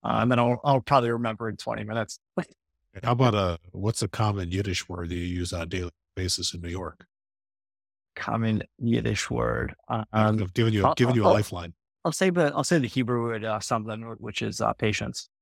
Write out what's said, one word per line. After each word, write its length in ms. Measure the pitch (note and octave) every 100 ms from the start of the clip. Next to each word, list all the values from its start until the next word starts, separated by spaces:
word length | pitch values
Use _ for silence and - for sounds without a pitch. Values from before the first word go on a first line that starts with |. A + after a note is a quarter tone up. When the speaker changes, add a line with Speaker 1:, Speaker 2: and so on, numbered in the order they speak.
Speaker 1:
Uh, 160 | A#2 A2+
and 100 | A2+
then 80 | B2
I'll, 200 | A#2+ A#2+
I'll 180 | C#3+ C3+
probably 300 | - C#3 A#2+
remember 380 | A#2 A#2+ A2 A2+
in 80 | G2
twenty 260 | - A#2
minutes. 360 | G#2+ A2+ G#2+ - _
<laughs> 760 | - - _ _ _ _ G2
Speaker 2:
How 80 | A#2+
about, 240 | A#2+ B2+ G#2
uh, 220 | F#2+ E2 -
what's 300 | F#2+ G2+ -
a 60 | G#2
common 440 | - G#2+ G2+ F2
Yiddish 380 | F#2 G2 F2+ -
word 200 | F2 F2
that 60 | F2
you 60 |
use 320 | F2 F2+ F2
on 80 | F2+
a 40 | E2+
daily 240 | F#2 F2 _ _ -
basis 380 | F#2 - F2+
in 80 | F2
New 80 | E2+
York? 360 | F2+ E2+ - - _ _ _ _ _ _ _ _ _ _ -
Speaker 1:
Common 440 | - A2+ A2+ A2 - _
Yiddish 520 | A#2 A#2 A2+ G#2+ -
word. 420 | - A#1 A#1 - - _
Um, 180 | A#2 G#2+
Speaker 2:
I've 400 | A2 G#2+ G#2+ F#2+
given 200 | G#2 A2+
you, 120 | G#2+ G2+
Speaker 1:
I'll, 80 |
Speaker 2:
given 220 | - A#2+ B2
you 80 |
a 40 | G2+
Speaker 1:
I'll, 60 |
Speaker 2:
lifeline. 400 | G#2 G#2 F2 E2+ - _ _ F3
Speaker 1:
I'll 60 |
say 180 | D#3+ F#3+
the, 240 | F3+ D3+ D3
I'll 80 |
say 140 | C#3 E3+
the 100 | B2
Hebrew 360 | - A#2+ A#2+
word, 200 | A#2 A2+
uh, 160 | G#2+ G#2+
something, 420 | - A#2+ G#2+ A2 A2+ A2+
which 220 | A2+ G#2+
is, 200 | A2+ -
uh, 120 | A2
patience. 560 | A2+ A2 G#2 - - - _